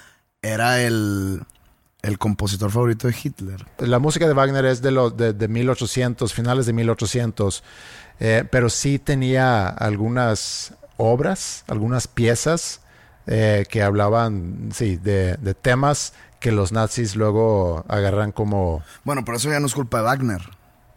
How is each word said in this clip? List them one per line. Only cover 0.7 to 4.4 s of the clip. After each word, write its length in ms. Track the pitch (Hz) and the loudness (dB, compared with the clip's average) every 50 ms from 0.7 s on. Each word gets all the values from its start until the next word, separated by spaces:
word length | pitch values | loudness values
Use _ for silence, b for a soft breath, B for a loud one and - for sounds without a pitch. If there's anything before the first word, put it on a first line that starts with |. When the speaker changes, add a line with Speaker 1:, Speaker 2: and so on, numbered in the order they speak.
| 127 123 | 2 2
Speaker 1:
el, 600 | 123 117 117 110 107 104 101 98 98 95 95 90 - - _ _ _ _ _ _ _ _ _ _ - | 2 2 2 2 2 0 0 0 -2 -2 -4 -6 -8 -12 _ _ _ _ _ _ _ _ _ _ -4
el 160 | 117 107 95 | -4 -4 -2
compositor 520 | - 110 104 - 107 101 98 92 107 101 | 0 0 0 0 -2 -2 -2 -2 -2 0
favorito 360 | 98 120 120 120 117 113 - | 0 2 2 2 2 2 0
de 80 | 123 120 - - | -2 -2 -2 -4
Hitler. 440 | 147 131 - 95 95 101 95 - - - - | -8 -8 -8 -10 -10 -10 -12 -14 -16 -10 -4
Speaker 2:
La 200 | 117 120 120 123 | 0 2 2 2
música 280 | 131 156 156 - 170 | 2 2 2 2 2
de 60 | 160 147 | 4 4
Wagner 320 | 135 | 4